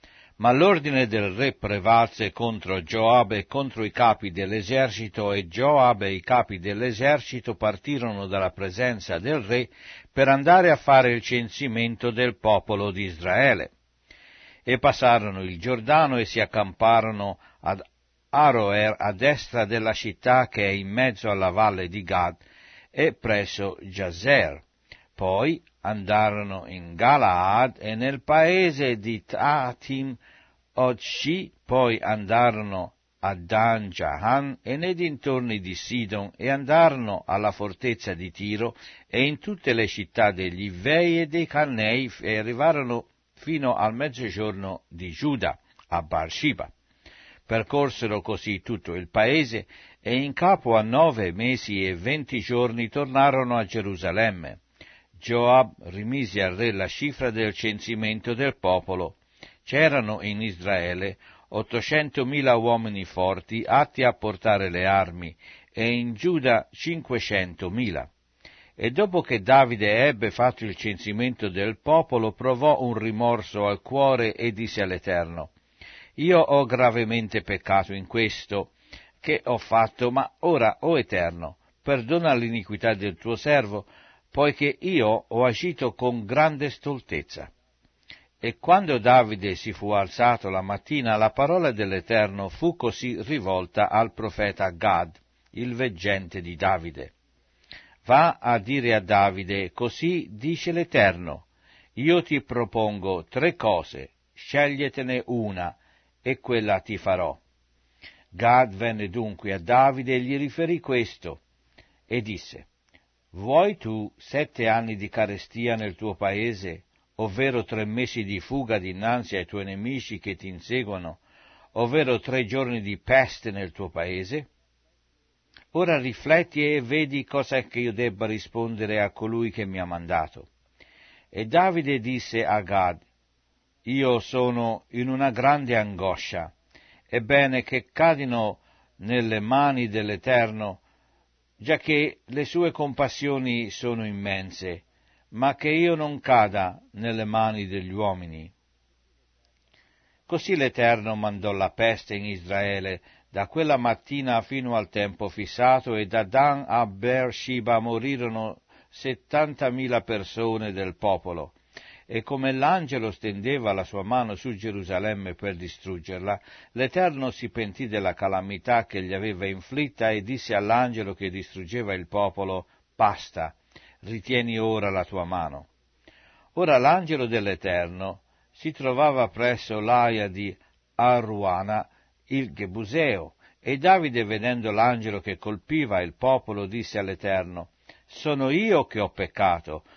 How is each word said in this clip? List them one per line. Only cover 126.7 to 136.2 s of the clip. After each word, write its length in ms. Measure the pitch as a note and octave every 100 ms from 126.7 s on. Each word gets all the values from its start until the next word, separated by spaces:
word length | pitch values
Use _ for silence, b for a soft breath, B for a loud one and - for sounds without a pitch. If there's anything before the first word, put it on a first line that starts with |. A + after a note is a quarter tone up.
e 80 | D3+
vedi 420 | A#2+ D3+ D3 C#3
cosa 320 | - C#3 C3 C3+
è 120 | G#2
che 120 | A#2+
io 140 | A#2+
debba 320 | G#2 A#2+ F#2+ A2
rispondere 760 | G#2+ - A#2 A#2 A2 G#2+ G#2+
a 120 | G2+
colui 400 | - G#2+ A#2 A#2
che 140 | A2+ G2
mi 140 | F#2+
ha 60 | F2
mandato." 640 | E2+ E2+ E2+ D#2 - - _ _ _ b b b b b
E 160 | - A2
Davide 540 | D#3+ F#3+ E3+ C#3 C3+
disse 460 | A2+ B2+ - A2+ E2
a 160 | G#2
Gad: 380 | F#2 G2 F2+ E2+ _ _ _ _ _ _ _ _
"Io 360 | A#2 C3+ C3+ A#2
sono 640 | - B2+ B2 A#2+ A#2 A2+ _
in 180 | A#2+ B2+
una 240 | C3 C#3
grande 460 | A#2+ C3+ D3 B2+ A#2
angoscia. 760 | G#2 F#2+ F#2+ F2